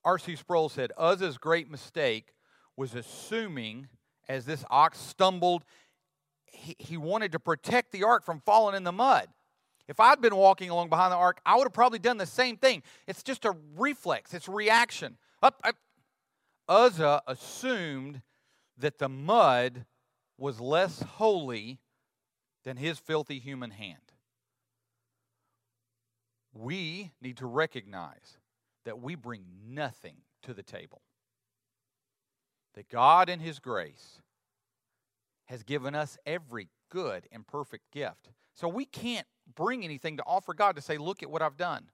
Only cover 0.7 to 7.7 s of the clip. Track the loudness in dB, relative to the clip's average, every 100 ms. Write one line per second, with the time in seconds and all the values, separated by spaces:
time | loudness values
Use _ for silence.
0.7 | -4 -6 0 2 2 -2 -6 0 0 0
1.7 | -16 -12 -2 0 -2 -8 _ _ _ _
2.7 | -10 -8 -8 -14 -18 -8 -8 -6 -8 -10
3.7 | -12 -18 _ _ _ -10 -8 -6 -10 0
4.7 | 4 4 2 -18 2 2 4 0 0 _
5.7 | _ _ _ _ _ _ _ _ -20 -20
6.7 | -18 -12 -8 -4 -2 -2 -4 -2 -2 2